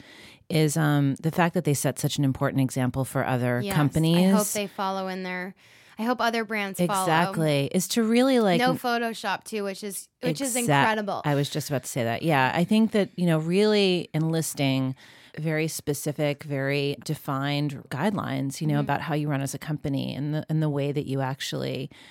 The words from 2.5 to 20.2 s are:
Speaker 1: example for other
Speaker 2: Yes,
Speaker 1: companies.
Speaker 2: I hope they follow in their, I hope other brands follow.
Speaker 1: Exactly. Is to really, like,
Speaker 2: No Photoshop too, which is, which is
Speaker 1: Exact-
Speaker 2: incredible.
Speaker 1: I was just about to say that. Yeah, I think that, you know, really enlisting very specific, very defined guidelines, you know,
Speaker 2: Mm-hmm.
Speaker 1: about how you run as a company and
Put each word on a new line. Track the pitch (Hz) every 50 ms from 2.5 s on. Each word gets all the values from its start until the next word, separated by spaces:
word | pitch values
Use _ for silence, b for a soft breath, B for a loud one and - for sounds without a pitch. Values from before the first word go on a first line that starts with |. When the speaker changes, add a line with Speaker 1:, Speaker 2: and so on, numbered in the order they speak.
| - 135 131
Speaker 1:
example | 123 - 135 127 127 - 135 131
for | - - 139 123
other | - 131 123 123 123 123 123 -
Speaker 2:
Yes, | - -
Speaker 1:
companies. | 151 147 135 - 160 160 165 170 170 185 190 196
Speaker 2:
I | 214
hope | 208 202
they | - 214 202
follow | 190 - - 202 190 190 190 190 190
in | 185 190
their, | 185 185 185 180 180 196 190 B B B B B B B B -
I | 220
hope | 233 254 233
other | 226 233 226 233 226
brands | 202 226 214 202 196 190 -
follow. | 180 175 208 190 190
Speaker 1:
Exactly. | 180 156 160 175 190 190 165 160 156 147 143 139 - -
Is | 185 175 -
to | - 240 226
really, | 214 233 240 254 269 262 240
like, | 220 196 175 -
Speaker 2:
No | 240 254 254
Photoshop | 254 - 247 233 233 233 226 226 - - 208 185 - -
too, | - 226 214 202
which | 196 196 - -
is, | 208 190 - - _ _ _
which | - - 160 147
is | 277 262 226
Speaker 1:
Exact- | 247 240 240 143 143 135 226
Speaker 2:
incredible. | 214 220 214 196 175 113 -
Speaker 1:
I | 151 147
was | 139 143 139
just | - 156 143 -
about | 147 127 -
to | -
say | - 143 120
that. | 117 117 -
Yeah, | - 165 156 135 131 127 -
I | - 175
think | - 220 220 226 214
that, | - 214 190 - -
you | - 180
know, | 175 160 156
really | 156 165 175 196 208 214 214 208 202 190 180 175 - - -
enlisting | 156 156 160 165 165 156 - - - 143 135 131 131 131 131 131 B B B B B B B B -
very | 151 165 156 156 160 156
specific, | - - - - 143 - - 156 143 - 151 147 143 143 -
very | 151 143 135 135 135 139 143 139 143 139 - -
defined | - 156 - - - 139 135 139 143 143 143 147 147 139 131 - -
guidelines, | - 127 151 214 208 165 - 123 131 135 135 139 - -
you | 160 156
know, | 147
Speaker 2:
Mm-hmm. | 143
Speaker 1:
about | 143 139 143 139
how | 143 156 147
you | 151 147 151
run | 147 135
as | 139 135 -
a | 143
company | - - 151 143 - 147 139 135 127 127 120
and | -